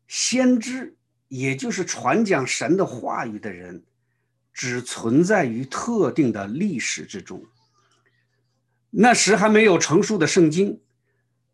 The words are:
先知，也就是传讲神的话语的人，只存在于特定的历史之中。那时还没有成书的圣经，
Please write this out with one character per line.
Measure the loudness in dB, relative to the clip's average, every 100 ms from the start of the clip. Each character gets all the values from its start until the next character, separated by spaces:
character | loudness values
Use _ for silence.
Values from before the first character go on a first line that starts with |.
| _
先 | -6 -2 2 4 2
知， | -2 -10 -14 -18 _ _ _
也 | -6 -4
就 | -4 -6
是 | -6
传 | -6 -4 0 2
讲 | 2 0 0
神 | -4 -2
的 | 0 -2
话 | -4 -8 -8 -8
语 | -10
的 | -12
人， | -14 -16 -18 -20 _ _ _ _ _ _
只 | -12 -8 -6
存 | -8 -6 0 2
在 | 4 2
于 | 0 -4 -8
特 | -8 -4 0 0
定 | 2 0
的 | 0 -6
历 | -4 -4 -4
史 | -6 -8
之 | -10 -14
中。 | -14 -18 -18 _ _ _ _ _ _ _ _ _ _ _ _ _ _
那 | 2 4
时 | 4 4 4
还 | 4
没 | 6
有 | 6 4
成 | 4 2
书 | 2 0
的 | 2
圣 | 4 4
经， | 4 -2 -4 _ _ _ _ _ _ _